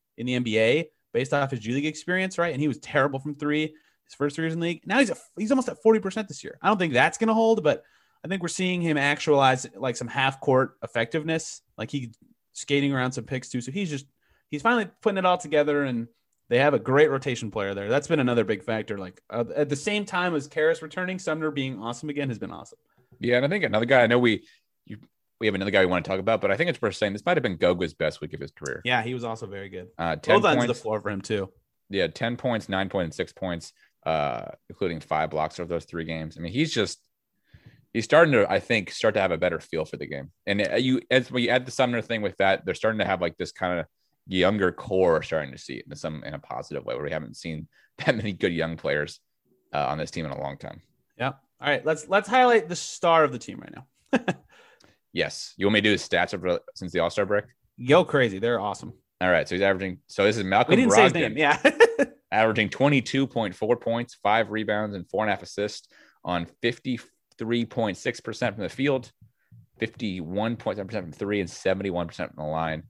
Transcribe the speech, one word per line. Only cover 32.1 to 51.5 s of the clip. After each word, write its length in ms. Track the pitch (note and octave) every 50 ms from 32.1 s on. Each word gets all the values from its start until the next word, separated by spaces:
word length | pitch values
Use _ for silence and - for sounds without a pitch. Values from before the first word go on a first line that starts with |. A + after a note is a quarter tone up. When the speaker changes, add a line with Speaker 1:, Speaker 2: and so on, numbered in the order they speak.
| - - A#2+ A#2 B2
Speaker 2:
points, 320 | - - B2+ A#2 G#2+ - -
nine 200 | F#2+ F#2+ G2 F#2+
points, 180 | - G2 F2
and 80 | D#2+ -
six 180 | - F2+ -
points, 400 | - - F#2+ F2+ F2 E2+ - - - _ _ _ _ _ -
uh, 420 | D#2+ D#2+ D2+ D2 C#2 A#1+ A1+ G1+ - - - _ -
including 300 | - - G2+ F2 E2+ D2+
five 300 | - - D#2 D#2 D#2+ D#2
blocks 280 | D2+ D2+ D#2 D#2+ - -
over 100 | F2 E2
those 160 | F2 E2 -
three 200 | - - E2 E2
games. 320 | E2 D#2+ D#2+ D#2 D#2 - D#2
I 20 |
mean, 120 | E2 E2+
he's 200 | G2 C3+ E3 D3+
just, 280 | - A#2+ G2+ - - - _ _ _ _ _ _ _ _ _ _ - - _ - _ _ _ _
he's 120 | - A#2 A2
starting 280 | - C#3+ D#3+ E3+ D#3
to, 160 | C3+ A2 G2 -
I 120 | G2 F#2+
think, 320 | - - A#2 G#2+ F#2 -
start 220 | - - - A2 G#2
to 60 | G#2+
have 120 | F#2+ F#2
a 40 | E2+
better 220 | D#2+ F2+ F2+ E2+ D#2
feel 260 | - - E2 D#2+ D#2
for 120 | - -
the 100 | D2 D2
game. 240 | C#2+ C#2+ C#2 C#2 E2+ - _ -
And, 160 | G2+ G2+ G2+
uh, 140 | G2+ - E2+
you, 240 | A#2 C3 C3 C3 - - -
as 220 | B2+ C3 B2 -
we 180 | B2 B2+ A#2 -
add 160 | B2 B2+ B2+
the 60 | B2+
Sumner 300 | - - C3 B2 A#2+ A#2+
thing 200 | A#2+ - A#2 A2
with 140 | G#2 F#2+ -
that, 280 | - F#2+ F#2+ G2 - -
they're 100 | F#2 F2
starting 260 | - - A2 A2 G#2+
to 40 | F#2
have, 160 | G2 F#2+ F2
like, 160 | F2 E2+ D#2+
this 140 | - F2 -
kinda 380 | - - F#2 F2+ F2+ E2+ D#2+ - _ _ _ _ _ _ _ -
younger 420 | F#2 F2+ F2 F#2+ G#2+ G2+ F#2+ F2
core 520 | - - - - F#2+ F#2 F#2 E2+ D#2+ D2+
starting 280 | C#2+ - E2 D#2 D2 C2+
to 60 | C2 -
see 160 | - - C2
it 120 | - - -
in 80 | D2+
some, 260 | - - D#2+ D2+ C#2+ -
in 100 | - C#2+
a 40 | C#2
positive 460 | - - A#1+ B1 - - D2 C#2 -
way, 100 | G#1+ A#1+
where 80 | C2
we 80 | D2 D2
haven't 260 | D#2+ D#2+ C#2+ A1 -
seen 300 | - - E2 D#2+ D2+ D#2+ - _ _
<laughs> 160 | _ _ _ -
that 160 | - D#3+ B2+
many 180 | G#2+ G#2 G#2
good 200 | F#2 D#2+ - F#2
young 240 | E2+ D#2 D#2+ E2 E2
players, 440 | D#2+ - C#2+ D2 D2 D2 - - - _ _ _ _ _ _ _ _ _ _
uh, 140 | - D2 C#2+
on 120 | B1+ D2 D#2
this 140 | D2+ -
team 120 | - F2 D#2+
in 60 | C#2
a 100 | C#2 C#2
long 160 | C#2 C#2 D2+ -
time. 240 | - - - - - _ _ _ _ _ _ -
Speaker 1:
Yeah. 140 | B2 C3 B2+ - _ _